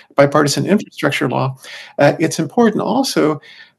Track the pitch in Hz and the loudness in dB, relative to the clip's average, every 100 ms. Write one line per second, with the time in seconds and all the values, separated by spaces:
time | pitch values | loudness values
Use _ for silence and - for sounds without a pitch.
0 | - - 143 151 147 143 143 202 - - | -4 2 4 2 0 -2 0 0 -2 -6
1 | 147 - 139 131 131 131 - - - - | -6 -4 -4 -2 -4 -6 -16 -20 -10 0
2 | 143 143 156 - 156 - 226 - - 240 | 0 2 -2 -4 -4 2 2 0 -2 -2
3 | 262 - 151 147 - - - | -2 0 0 -2 -8 -20 -20